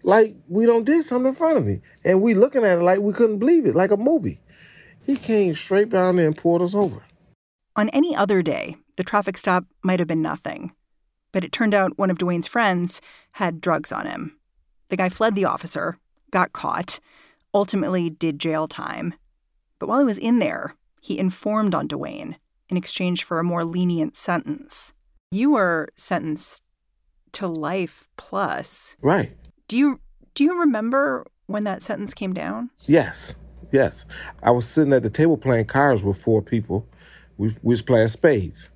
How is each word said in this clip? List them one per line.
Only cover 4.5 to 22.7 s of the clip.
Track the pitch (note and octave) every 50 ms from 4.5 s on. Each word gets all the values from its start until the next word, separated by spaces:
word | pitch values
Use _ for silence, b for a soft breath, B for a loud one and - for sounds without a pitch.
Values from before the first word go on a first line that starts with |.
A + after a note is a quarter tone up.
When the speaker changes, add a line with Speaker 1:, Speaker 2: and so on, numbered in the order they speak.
| b b b b b b b b b b
Speaker 1:
He | _ - C#4
came | - - - A3+ G#3+ G3 F3+ D#3
straight | - - - F#3+ G3 G#3 A3+
down | G#3+ F#3 F#3 F#3 F3+
there | F3+ E3
and | D3+ D#3
pulled | - - E3+ E3+ E3+
us | F3+ F3 G3
over. | G3+ G3+ E3+ G#2+ - - _ _ _ _ _ _ _ _ _ _ _ _ _ _
Speaker 2:
On | G#3+ G#3+ A3
any | - C#4 D#4+ F4 -
other | - G3+ G3 G#3 F#3+
day, | F3 - - - - - D#3+ - _ _ _
the | - F3+
traffic | - - G#3 G3 G3+ F#3 -
stop | - G3+ F3+ F3+ F3+ _ _ _
might | - F#3+ F#3 F3+
have | F3 D#3+
been | E3 D#3+
nothing. | D#3 D#3 D3+ - _ - - - - F3 _ _ _ _ _ _ _ _ _ _ _ _
But | - F#3+ F3+
it | F3
turned | - - A#3 G#3+ G3+
out | G3+ F#3+ F3+ - -
one | G3 F#3+
of | F3+ D#3+
Dwayne's | F3+ F3+ F3 E3+ E3+
friends | - - A#3+ A#3 G3+ F3+ F3 F3 F3 - - b b b b b b
had | b - G3+ F3 E3+ D#3
drugs | - F3+ D#3+ C#3+ D3 -
on | - - -
him. | - G1+ - - D3+ _ _ _ _ _ _ _ _ _ _ _ _
The | F#3+
guy | F3+ F#3 F#3
fled | F#3 - A3 A3+ G#3
the | G3+ F#3+
officer, | D3+ - - - F3 - - - - F3 _ _ _ _ _ _ _
got | - F#3+ F3+ - -
caught, | - - - - - F3+ - - - b b b b b b b b b b
ultimately | - G3+ G3+ G3 - F#3+ - - F#3 F3+ E3+ E3
did | D#3 _ E3+ E3 D3 C#3+
jail | - E3 D#3 D#3 D#3+ D#3
time. | - - - - - - - E3+ - _ _ _ _ _ _ _ _ _ _ _ _ _
But | - -
while | A3 C4
he | C#4+
was | B3 G3+
in | - - A3 B3 A#3
there, | F#3 A#2 E2 - - - - _ _ _ _ _
he | _ - F3 -
informed | F#3+ F#3 F#3 - - G#3 G#3+ A3 G#3+ G3+ F3
on | D3+ D3 D3+
Dwayne | D3 C3+ - - - - - - D#3+ _ _ _ _ _ _ _